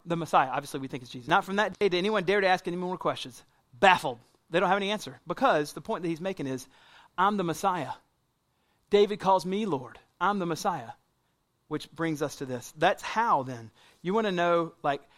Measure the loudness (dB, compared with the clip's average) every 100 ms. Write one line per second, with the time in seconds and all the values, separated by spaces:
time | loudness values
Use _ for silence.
0 | -6 -4 2 4 4 -2 -6 -10 -8 -10
1 | -12 -10 0 0 2 -2 -2 0 0 2
2 | 0 0 0 2 2 2 -2 -6 -6 -4
3 | -4 -6 -10 -16 _ _ _ 4 6 6
4 | 2 -6 _ _ -2 0 2 2 0 -4
5 | -8 -14 -10 0 2 4 0 -8 -8 -6
6 | -4 -4 -6 -6 -6 -6 -10 _ -20 -20
7 | _ 0 2 2 -2 0 -2 -2 -6 -10
8 | _ _ _ _ _ _ _ _ 2 4
9 | 6 4 4 4 2 -2 0 -2 -6 -20
10 | _ -2 0 0 -2 -2 -2 -4 -10 -18
11 | _ _ _ _ _ _ -8 -8 -8 -4
12 | -4 -2 -4 -6 -8 -8 -10 2 2 2
13 | -4 -2 2 2 0 -10 -14 _ _ _
14 | -2 0 0 0 2 2 0 -4 -4 -4
15 | _